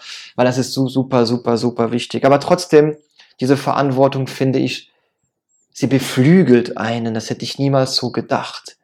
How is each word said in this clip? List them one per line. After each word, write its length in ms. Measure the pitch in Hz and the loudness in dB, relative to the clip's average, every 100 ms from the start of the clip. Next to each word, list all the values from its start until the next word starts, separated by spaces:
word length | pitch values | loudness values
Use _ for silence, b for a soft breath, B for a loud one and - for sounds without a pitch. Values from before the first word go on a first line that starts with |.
| B B B - | B B B 0
weil 100 | 127 | 0
das 120 | 127 | 0
ist 160 | 120 | -2
so 140 | 139 131 | -2 -2
super, 380 | 135 131 127 113 | -2 0 2 2
super, 320 | 120 123 117 | 0 0 0
super 340 | 120 120 113 | -2 -2 -2
wichtig. 340 | 120 - 117 139 | -4 -6 0 2
Aber 140 | 143 | 2
trotzdem, 580 | - 180 - 151 151 151 _ _ b b | 2 -2 4 4 4 0 _ _ b b
diese 180 | 131 135 | 0 0
Verantwortung, 680 | - 131 139 127 135 135 127 | 0 -2 0 2 2 0 -6
finde 320 | - 135 131 | -4 -2 0
ich, 320 | - - - _ _ _ _ _ _ _ _ | -2 -6 -14 _ _ _ _ _ _ _ _
sie 160 | - 123 | -6 -2
beflügelt 880 | 131 - - 131 185 143 120 120 - | -2 -2 0 4 4 6 4 2 -6
einen, 360 | 107 117 113 | -6 -4 -4
das 160 | 110 - | -6 -6
hätte 160 | 123 120 | -8 -8
ich 140 | - | -4
niemals 360 | 139 139 131 - | 0 0 0 -2
so 160 | 123 | -4
gedacht 680 | 120 - 123 - - - - | -6 -4 -4 -6 -14 -20 -20